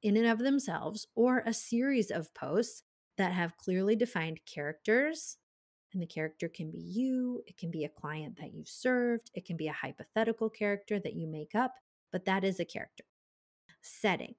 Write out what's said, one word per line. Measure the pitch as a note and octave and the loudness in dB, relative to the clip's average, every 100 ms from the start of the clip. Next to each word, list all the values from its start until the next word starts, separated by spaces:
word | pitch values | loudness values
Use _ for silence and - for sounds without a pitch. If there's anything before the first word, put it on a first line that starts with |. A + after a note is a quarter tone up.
in | G#3+ G#3 | 6 6
and | A#3 | 6
of | A3+ | 4
themselves | B3+ C#4 C4 E3 C3+ G#3+ - | 4 2 2 -2 -2 -6 -8
or | - A#3+ B3+ - | 4 6 6 2
a | |
series | A3+ - A#3 C4 C4+ G#3 | -2 0 2 4 2 2
of | - D#3+ | 0 -4
posts | - C3 E3 A3+ - _ _ _ - | -8 -2 0 0 -4 _ _ _ 0
that | F#3 | 0
have | F3+ E3+ - | 2 -2 -4
clearly | - F#3 G3 A3 | -2 2 4 4
defined | A#3 - D#3+ D#3+ | 2 0 -2 -4
characters, | - - D3 D#3 - A3+ D4 D#4+ - - _ _ _ _ _ | -10 -6 -6 -4 2 4 4 -2 -8 -12 _ _ _ _ _
and | F#3+ | -8
the | E3+ | -6
character | - D#3 D#3 E3+ | -4 -6 -4 -8
can | - D#3+ | -6 -10
be | E3 | -8
you, | E3+ F#3 C4 B3+ B3 B3 - | -8 -2 0 0 -2 -4 -10
it | - | -10
can | E3+ | -8
be | E3 | -4
a | D3+ | -6
client | - D3 D#3 D3+ - | -6 -8 -8 -8 -10
that | D#3 | -14
you've | D#3 D#3 | -12 -14
served, | - B3+ B3+ A#3+ A#3 - | -4 0 2 2 0 -4
it | - | -12
can | - E3 | -6 -4
be | D#3 | -4
a | |
hypothetical | C#3+ C3 - - - A3 A3 A3 | -4 -8 -10 -6 0 0 2 -2
character | - G#3 G3+ - G#3 | 0 0 0 -2 -2
that | G3 | -2
you | - D#3+ | -6 -6
make | D#3 D#3 | -6 -2
up, | G#3 C4 - _ _ _ | 0 0 -2 _ _ _
but | F#3 F#3 | -4 0
that | F#3+ | 2
is | F#3+ F#3 | 2 0
a | |
character. | F3 - - - - _ _ _ _ _ _ - | -4 -6 -10 -14 -20 _ _ _ _ _ _ -18
Setting. | - - G#3+ F3 - | -12 -4 0 0 -4